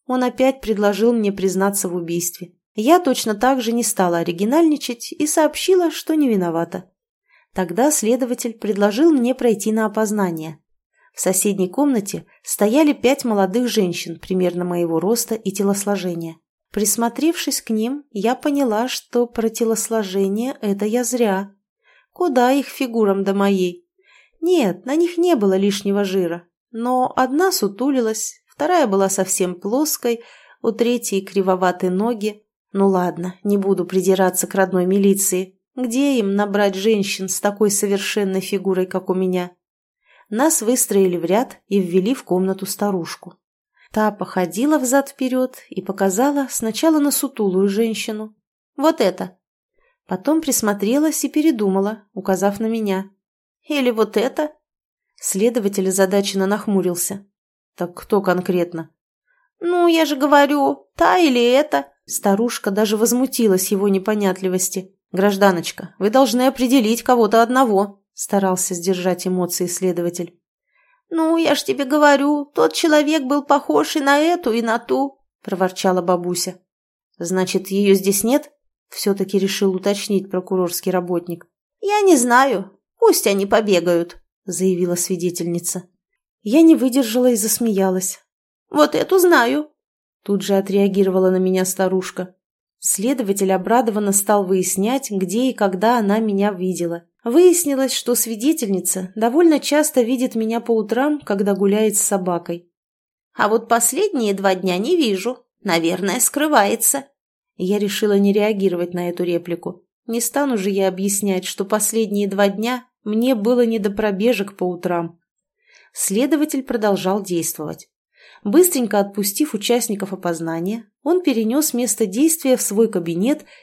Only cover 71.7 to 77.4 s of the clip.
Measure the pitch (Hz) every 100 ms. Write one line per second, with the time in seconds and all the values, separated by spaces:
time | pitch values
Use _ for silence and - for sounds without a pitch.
71.7 | 262 262 294 294 277 285 294 285 - 320
72.7 | - 339 302 294 311 254 285 277 277 -
73.7 | 294 302 311 277 285 320 349 269 226 226
74.7 | 226 - 254 277 - _ _ - 180 185
75.7 | - 190 180 175 180 175 175 185 - _
76.7 | _ _ _ _ - 170 185